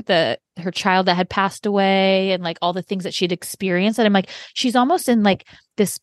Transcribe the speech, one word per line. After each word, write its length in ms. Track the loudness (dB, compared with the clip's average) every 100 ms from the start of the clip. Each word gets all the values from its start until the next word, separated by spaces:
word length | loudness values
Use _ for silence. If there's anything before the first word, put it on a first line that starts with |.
| -2
the, 320 | 0 0 -4 _ -12
her 100 | -8
child 380 | -4 0 2 2
that 80 | 0
had 120 | -2
passed 360 | -2 -2 -2 -2
away 680 | 0 2 2 2 2 0
and, 120 | -2
like, 160 | -4 -4
all 100 | -4
the 120 | -4
things 200 | -6 -6
that 120 | -6 -4
she'd 160 | -2
experienced. 680 | -2 -8 -6 -2 0 0 2
And 80 | 2
I'm 80 |
like, 160 | 2 0 -10 -12
she's 220 | -4 0 2
almost 340 | 2 0 2
in, 140 | 2
like, 240 | 2 0 -4 -20 _ -2
this 240 | -2 -4